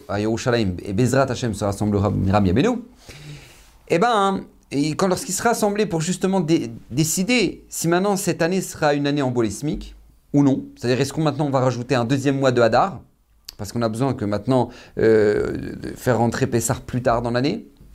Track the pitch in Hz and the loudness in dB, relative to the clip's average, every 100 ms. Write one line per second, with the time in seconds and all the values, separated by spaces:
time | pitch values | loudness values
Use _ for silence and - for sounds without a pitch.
0 | - 101 107 113 127 120 101 85 101 98 | -6 -4 -2 -2 0 0 0 -4 -4 0
1 | 123 131 131 117 123 98 101 98 104 101 | 2 2 0 -2 -4 -2 -4 -2 0 2
2 | 101 101 95 104 95 110 208 233 - - | 0 0 2 4 4 4 2 -2 -8 -20
3 | - - 147 147 - - - - - 170 | -20 -20 -18 -20 -20 -20 -20 -20 -2 2
4 | 240 220 196 190 - _ _ 131 151 143 | 2 2 2 -2 -6 _ _ -2 -2 0
5 | 190 202 - - 240 226 208 208 208 160 | 0 0 -4 -2 0 2 0 0 -2 -2
6 | 160 180 190 190 156 165 117 110 - 123 | -2 -2 0 0 2 0 0 -10 -6 -2
7 | 160 - 185 247 175 - - - 165 175 | 0 0 0 2 0 -4 -12 -4 0 2
8 | 202 190 180 160 165 190 185 - 151 147 | 2 0 -2 0 0 0 -4 -2 0 2
9 | 143 143 131 120 113 - 147 196 - - | 0 0 0 0 -2 -2 -6 -6 -10 -18
10 | - _ _ 143 143 135 - - 117 123 | -20 _ _ 2 4 2 -4 -6 0 0
11 | 139 151 156 127 147 131 127 117 123 131 | 0 0 -2 0 0 0 0 -2 -2 -2
12 | 120 139 135 139 135 120 117 113 104 123 | 0 0 0 2 2 4 4 4 0 -4
13 | - _ _ _ - - 101 120 117 110 | -18 _ _ _ -20 -12 -8 -4 -4 0
14 | 135 127 104 104 117 131 120 - - - | -2 -2 -4 -2 0 0 0 -6 -12 0
15 | 110 110 104 104 - - - - - - | 4 6 4 2 -2 -4 -8 -10 -12 -6
16 | - 110 117 - 127 120 - - - 127 | 0 2 0 0 -2 0 -2 -4 -6 -4
17 | 127 117 120 123 139 226 - - - | -2 -2 -2 -2 -2 -4 -10 -20 -20